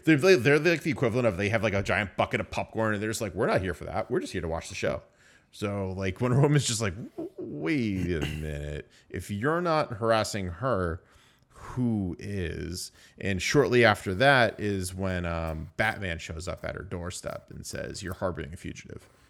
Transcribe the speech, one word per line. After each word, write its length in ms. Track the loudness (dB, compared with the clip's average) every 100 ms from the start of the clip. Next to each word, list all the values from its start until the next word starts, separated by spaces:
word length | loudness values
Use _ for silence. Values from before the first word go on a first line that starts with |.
They're, 120 | 4 6
they're 420 | 8 8 8 4
like 240 | 4 2
the 80 | 0
equivalent 360 | 0 2 4 2
of, 100 | 2
they 140 | 0
have, 120 | 2
like, 120 | 2
a 80 | 0
giant 340 | 0 0 0 -2
bucket 240 | -2 -2
of 100 | -4
popcorn, 440 | -6 -4 -2 -2
and 80 | 0
they're 80 | -2
just 100 | -4
like, 140 | -4
"We're 120 | -2 0
not 140 | 2
here 140 | 0
for 100 | -6
that. 260 | -6 -6 -2
We're 100 | -4
just 120 | -2
here 100 | -6
to 60 | -4
watch 220 | -6 -6
the 40 |
show." 280 | -4 -2 -4 -8 _ _ _ _
So, 420 | -8 -4 -4 -4 -2
like, 220 | -4 0
Wonder 180 | 2 4
Woman's 260 | 6 6 2
just 140 | 0
like, 140 | -2 -4 -10 -10 -12 -10
"Wait 680 | -10 -6 -2 0 0 0 -2
a 100 | -2
minute. 680 | -2 -4 -6 -6 -6 -8 -10 _ _
If 200 | -10 -8
you're 300 | -4 -2 0
not 340 | 0 0 0
harassing 520 | -2 2 2 2 -2 -6
her, 540 | -4 0 0 0 -2 -8 _ _ _ _
who 680 | -20 -10 -2 0 0 -2 -4
is?" 720 | -6 -4 -4 -4 -6 -8 -10 -16 -20 -8
And 220 | -2 -2
shortly 440 | 4 4 6 6
after 300 | 6 6 0 4
that 420 | 6 6 4 2
is 340 | -2 -2 -2
when, 300 | -4 -2 -2
um, 460 | -2 -2 -2 -4 -8 -2
Batman 420 | -2 0 -4 -6
shows 300 | -8 -8 -8
up 160 | -8
at 100 | -8
her 80 | -8
doorstep 640 | -8 -8 -8 -8 -10 -10 -12
and 140 | -16
says, 380 | -10 -8 -8 -8
"You're 120 | -8
harboring 380 | -4 -4 -4 -8
a 40 | -10
fugitive. 520 | -12 -12 -14 -18 -18 _ _